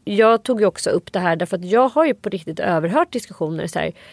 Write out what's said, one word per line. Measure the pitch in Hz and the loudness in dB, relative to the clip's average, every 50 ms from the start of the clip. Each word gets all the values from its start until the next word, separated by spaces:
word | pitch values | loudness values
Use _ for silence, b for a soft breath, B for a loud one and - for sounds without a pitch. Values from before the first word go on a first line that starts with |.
| _ | _
jag | - 202 202 220 220 226 226 - | -4 2 4 4 4 4 2 2
tog | - 254 214 | -2 0 2
ju | 214 | 2
också | 196 - - - - | 0 0 -2 -4 0
upp | - 170 - - - | 0 -2 -2 -2 -4
det | 196 | -2
här | 180 175 165 | 0 0 0
därför | 165 180 175 - 180 | 0 -2 -4 -4 -6
att | 175 | -4
jag | 180 202 233 254 262 | 0 2 2 2 2
har | 254 294 320 | 2 2 2
ju | 320 254 | 2 0
på | - - 208 | -2 -4 -6
riktigt | 190 185 - - 160 - | -6 -6 -8 -8 -8 -4
överhört | - - 180 160 156 165 196 294 349 339 - | -2 0 0 0 0 0 0 0 0 0 -2
diskussioner | 247 - - 196 - 165 156 160 160 - 165 | -8 -8 -10 -8 -6 -6 -4 -4 -6 -6 -6
så | - 160 | -4 -4
här. | 156 165 165 B B B | -4 -4 -6 B B B